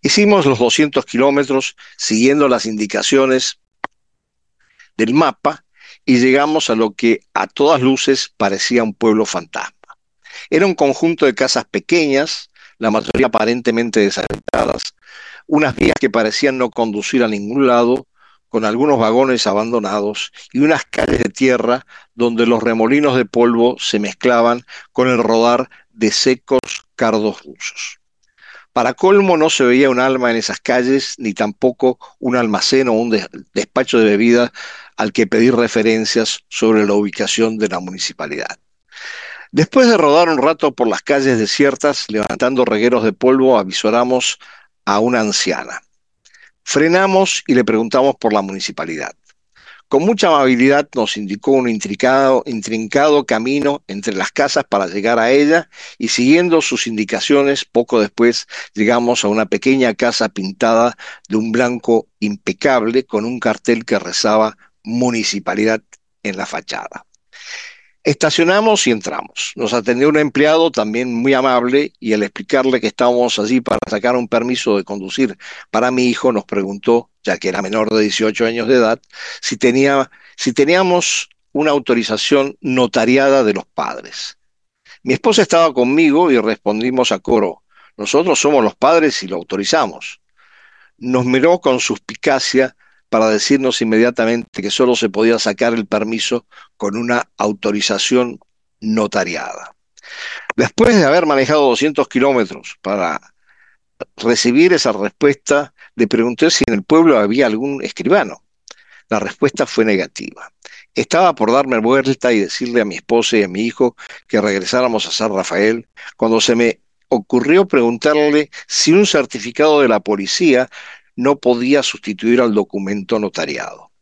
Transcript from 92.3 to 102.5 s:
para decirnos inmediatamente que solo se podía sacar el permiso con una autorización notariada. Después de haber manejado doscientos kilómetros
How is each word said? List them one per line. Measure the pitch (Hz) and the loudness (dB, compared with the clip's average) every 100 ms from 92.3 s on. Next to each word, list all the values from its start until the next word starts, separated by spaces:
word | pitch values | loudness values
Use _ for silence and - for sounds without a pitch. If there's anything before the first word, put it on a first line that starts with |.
| 135 - 127 131 _ _ _ _ | 0 0 0 0 _ _ _ _
para | 113 110 | 0 2
decirnos | 107 - 139 131 117 | 0 0 0 0 -2
inmediatamente | 113 110 120 120 113 120 - - | 0 2 2 0 -2 -2 -6 -10
que | 98 | -8
solo | - 127 120 | 0 0 2
se | 110 | -2
podía | 98 113 117 | 0 0 2
sacar | - 98 120 | -2 -2 -2
el | 117 | -2
permiso | 101 104 107 113 - 120 _ - - _ | -2 -4 -4 -6 -4 -6 _ -20 -20 _
con | 101 104 | -8 -6
una | 120 120 - _ | -4 -4 -4 _
autorización | 107 101 107 104 - 98 - 127 123 - _ _ _ _ | -4 -2 -4 -4 -2 -4 0 0 0 -6 _ _ _ _
notariada. | 110 110 104 107 90 78 65 - - _ _ _ - - - - - - | -4 -2 -2 -2 -4 -6 -10 -14 -18 _ _ _ -20 -16 -14 -14 -12 -2
Después | 123 - 233 214 | -2 2 4 4
de | |
haber | 143 160 160 | 4 2 2
manejado | 139 131 151 139 | 2 2 2 2
doscientos | 117 147 143 135 | 2 0 -2 -2
kilómetros | 127 139 127 101 | 0 2 2 -2